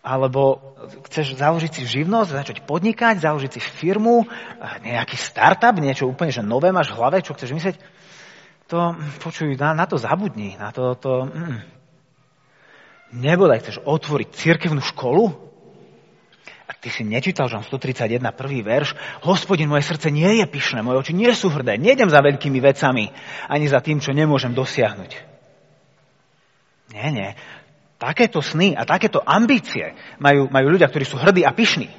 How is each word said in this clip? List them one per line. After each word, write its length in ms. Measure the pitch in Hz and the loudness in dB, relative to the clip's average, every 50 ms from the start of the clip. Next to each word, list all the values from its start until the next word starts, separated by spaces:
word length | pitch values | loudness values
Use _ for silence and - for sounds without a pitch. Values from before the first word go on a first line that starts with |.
Alebo 720 | - - 131 131 131 131 127 135 139 135 135 - - - - - - - - - - - | -4 -4 -2 0 0 0 2 4 4 4 2 0 -6 -20 -20 -20 -20 -20 -20 -20 -20 -8
chceš 280 | - 156 151 135 131 | -4 -4 -4 -4 -4
založiť 340 | 127 143 151 165 170 160 160 - | 0 0 0 2 0 -2 -4 -6
si 60 | - 127 117 113 135 | -8 -6 -4 -2 -2
živnosť, 320 | 156 180 220 226 214 170 | 0 0 2 0 0 0
začať 260 | 143 139 143 - 208 - - | -4 -8 -8 -8 -12 -12 -8
podnikať, 560 | - 147 170 175 226 220 - 240 226 220 180 | -4 -4 0 0 0 0 2 2 2 2 2
založiť 300 | 151 156 151 143 135 131 - | 0 0 0 0 -4 -6 -8
si 80 | - | -10
firmu, 640 | - - - - 156 175 196 214 214 233 240 240 226 233 - - - - - - - 131 - - | -12 -12 -10 -4 -2 -2 0 2 4 4 4 4 2 0 -8 -16 -16 -18 -16 -14 -14 -14 -14 -12
nejaký 380 | - 117 120 117 120 - - - | -8 -6 -4 -4 -4 -6 -8 -10
startup, 580 | - - - - 110 151 185 - 233 240 220 | -10 -10 -2 4 4 4 4 6 4 2 4
niečo 320 | 170 147 139 131 - 139 127 | 4 0 -2 0 0 -2 -4
úplne, 240 | 131 - 175 156 123 | -2 -2 -4 -4 -2
že 80 | 123 | -4
nové 320 | 104 104 117 131 156 185 185 | -4 -2 0 2 2 2 2
máš 160 | 180 147 - | 2 0 -2
v 80 | - | -2
hlave, 240 | 117 117 135 165 190 | 0 0 2 2 0
čo 140 | - - 151 | -2 -4 -10
chceš 160 | - 135 120 139 | -10 -8 -8 -6
myslieť? 220 | 165 160 190 - - - - _ _ - - - - - - - - - - _ _ _ - | -4 -4 -4 -6 -6 -18 -20 _ _ -20 -20 -20 -20 -20 -20 -20 -20 -20 -20 _ _ _ -4
To, 240 | 170 170 175 170 170 165 156 147 139 - - | -2 0 0 0 -2 -6 -10 -12 -12 -10 -12
počuj, 320 | 165 160 - 160 147 135 | -12 -8 -4 -4 -4 -2
na, 220 | 127 147 151 160 | 0 0 0 2
na 80 | 156 175 | 0 0
to 80 | 170 196 135 | 0 -2 -4
zabudni, 580 | 113 104 151 180 214 185 - 107 104 98 92 - | 0 -2 -2 -2 -2 -6 -6 -6 -10 -10 -10 -10
na 140 | 104 104 - | -12 -10 -6
to, 200 | 127 127 127 127 | -4 -2 -2 -4
to, 140 | 123 - 135 127 127 131 | -4 -4 -2 -2 -2 -4
mm. 320 | 139 156 156 170 165 127 107 90 - _ - _ _ _ _ _ _ _ _ _ _ _ _ _ _ _ _ _ _ - - - - - _ _ | -6 -8 -8 -8 -8 -8 -10 -12 -16 _ -20 _ _ _ _ _ _ _ _ _ _ _ _ _ _ _ _ _ _ -20 -20 -20 -20 -20 _ _
Nebodaj 560 | _ 120 120 127 147 175 175 196 165 120 110 - | _ -10 -4 0 2 4 6 6 6 4 2 0
chceš 140 | - 104 - - | -10 -14 -8 -4
otvoriť 400 | 139 156 156 - 147 151 131 110 - - | -2 -2 -2 -2 -4 -4 -4 -4 -6 -10
cirkevnú 480 | - - 160 165 165 - 170 156 139 127 | -2 2 2 2 2 2 -2 -2 -2 -4
školu? 640 | - - - 135 120 135 180 233 202 143 - - - _ _ - - - - - _ _ _ _ _ _ _ _ _ _ _ _ - - - _ | -6 -8 -6 -4 2 4 4 4 2 0 -6 -16 -20 _ _ -20 -20 -20 -20 -20 _ _ _ _ _ _ _ _ _ _ _ _ -20 -20 -20 _
A 80 | - - | -20 -20
ty 160 | _ - 120 | _ -12 -12
si 160 | - - 113 | -8 -8 -6
nečítal 400 | 104 110 131 - 190 185 - 139 | -4 -4 -2 -2 -2 -2 -2 -2
Žalm 160 | 120 113 104 110 | -2 -4 -8 -8
sto 160 | - - 135 | -8 -8 -6
tridsaťjeden, 480 | - 131 127 - 120 110 117 123 127 110 - | -6 -6 -4 -4 -2 -2 -2 -2 -2 -4 -6
prvý 240 | - 131 135 139 127 | -8 -8 -6 -6 -6
verš: 320 | 104 104 117 147 147 - - - - - - - - | -2 0 0 0 0 -2 -6 -10 -14 -16 -16 -6 0
„Hospodin, 480 | 165 190 156 - - 196 156 160 147 | 0 0 0 2 -2 0 0 2 2
moje 160 | 147 143 143 | 2 0 0
srdce 240 | - 170 147 - 160 | -2 -4 -2 -2 -2
nie 320 | 147 151 165 196 220 226 196 | 0 2 2 4 4 2 2
je 20 | - | 0
pyšné, 320 | - 139 - - 135 117 110 | -2 -4 -4 -4 -4 -4 -2
moje 160 | 123 127 135 | 0 0 0
oči 140 | 131 - 160 | 0 0 -2
nie 160 | 185 226 240 | 2 2 2
sú 160 | 233 - - | 2 2 0
hrdé, 320 | 185 143 147 123 117 101 107 | 0 0 0 -2 -2 -2 2
nejdem 320 | 147 233 277 262 240 180 | 4 4 6 6 6 6
za 80 | 147 147 | 8 8
veľkými 400 | 139 143 139 131 - 147 135 127 | 8 6 2 2 -2 -2 0 4
vecami, 480 | 123 139 131 - 160 135 131 120 107 101 - - - - - - - | 4 4 4 4 0 0 0 0 -4 -6 -8 -16 -18 -16 -14 -14 -8
ani 180 | - 143 151 151 143 | -4 -2 -2 0 2
za 80 | 139 127 | 2 2
tým, 240 | - 156 151 147 - | 2 0 -2 -2 -2
čo 80 | 139 | -2
nemôžem 400 | 135 147 156 156 147 131 127 120 | 0 2 2 4 2 2 0 -2
dosiahnuť.“ 600 | 120 131 127 - - - 117 104 98 98 90 - - - - - - _ _ _ _ _ _ _ _ _ _ _ _ _ _ _ _ _ _ _ _ _ _ _ _ _ _ _ _ _ _ _ | -2 -4 -4 -4 0 0 0 0 0 -8 -14 -16 -16 -18 -20 -20 -20 _ _ _ _ _ _ _ _ _ _ _ _ _ _ _ _ _ _ _ _ _ _ _ _ _ _ _ _ _ _ _
Nie, 160 | 110 104 117 151 147 | -14 -8 -6 -4 -4
nie. 140 | 110 98 98 104 - - - - - _ _ _ _ _ _ _ | -4 -6 -8 -12 -16 -20 -20 -20 -20 _ _ _ _ _ _ _
Takéto 480 | _ 117 127 - - 240 220 - 165 139 | _ -6 -6 2 2 0 2 2 -4 -4
sny 320 | - - 156 185 202 156 | -2 0 0 2 2 0
a 80 | - 117 | -2 -2
takéto 400 | - 160 185 214 214 - 156 - | -2 0 0 0 0 0 -2 0
ambície 720 | - 151 208 233 220 277 214 - - - 104 82 78 - - - - - - | 2 2 2 4 4 2 0 0 -4 -8 -8 -8 -8 -12 -16 -20 -20 -14 2
majú, 320 | 143 143 143 139 139 135 | 4 4 6 6 4 2
majú 160 | 139 135 131 143 170 | 2 2 4 4 4
ľudia, 160 | 190 170 143 | 4 4 4
ktorí 160 | - 151 135 | 2 -4 -6
sú 80 | - - | -4 -4
hrdí 320 | 123 131 185 190 180 160 | 4 4 4 6 6 4
a 80 | 135 - | 2 2
pyšní. 320 | - 233 - - 165 104 - - | 2 0 2 0 -2 -4 -8 -12